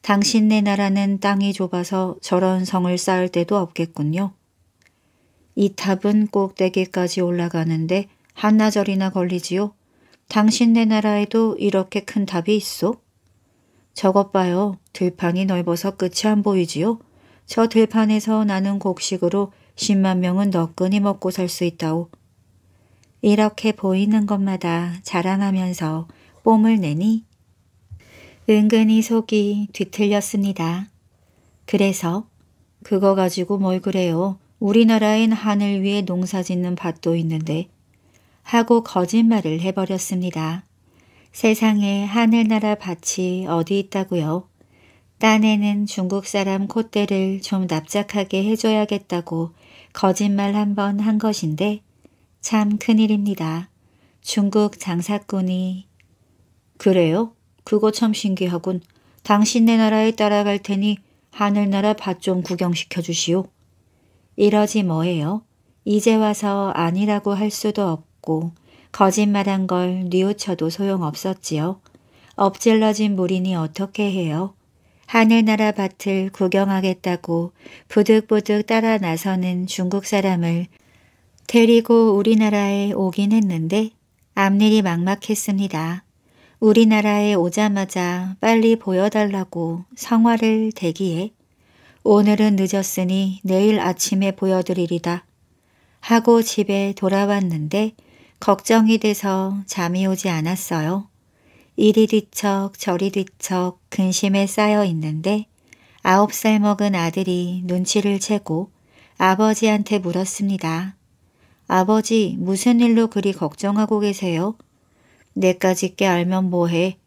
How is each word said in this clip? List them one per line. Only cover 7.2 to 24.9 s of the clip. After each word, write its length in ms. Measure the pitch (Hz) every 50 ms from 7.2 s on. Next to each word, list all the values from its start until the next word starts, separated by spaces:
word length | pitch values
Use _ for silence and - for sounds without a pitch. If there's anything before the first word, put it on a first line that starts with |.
올라가는데 840 | 180 175 175 175 170 175 170 165 160 165 165 160 160 160 180 196 202 - _ _ _ _ _
한나절이나 760 | - - 214 214 214 214 214 208 208 196 202 196 190 190 190
걸리지요. 640 | 185 196 175 180 185 175 175 - 180 185 208 208 - _ _ _ _ _ _ _ _ _ _
당신네 580 | _ - 220 214 220 220 - 240 233 226 226 226
나라에도 680 | 220 220 214 214 214 208 208 208 208 - 226 226 220 202 -
이렇게 420 | - 202 196 190 185 190 - 208
큰 240 | 202 - - 214 202
탑이 300 | 190 - 175 170 202 214
있어?" 400 | 214 202 - - - - 190 247 - _ _ _ _ _ _ _ _ _ _ _ _ _ _ _ _ _ _ _
"저것 380 | - - 190 185 202 196 196
봐요. 460 | - 196 185 180 175 180 202 208 190 - _ _ _
들판이 520 | - 190 180 180 - - 226 - 180 196
넓어서 500 | 190 190 180 170 170 170 170 - 196 196
끝이 300 | _ 185 180 180 - -
안 180 | 214 214 208 196
보이지요. 560 | 214 196 190 175 165 - 143 165 214 233 226 - _ _ _ _ _ _ _ _
저 220 | - - - 226
들판에서 760 | 226 - 220 220 214 220 220 220 214 214 214 208 214 220 214 214
나는 360 | 208 196 190 196 196 202 196
곡식으로 720 | - 196 180 - - - 196 180 - 175 180 202 202 196 _ _ _ _ _
십만 440 | - - - 208 196 190 190 185 180
명은 300 | 180 180 180 190 202 202
너끈히 480 | 185 175 165 165 165 - 185 190 196 208
먹고 320 | 202 202 196 196 - 185
살 160 | 180 - 185
수 160 | 175 - - 180
있다오." 460 | 175 170 _ 170 160 156 165 170 165 - _ _ _ _ _ _ _ _ _ _ _ _ _ _ _ _ _ _ _ _ _
이렇게 500 | - 214 208 208 214 214 214 - - 220
보이는 540 | 214 - - 190 185 190 202 208 214 220 208
것마다 680 | 202 208 196 196 196 190 185 - 175 170 170 175 175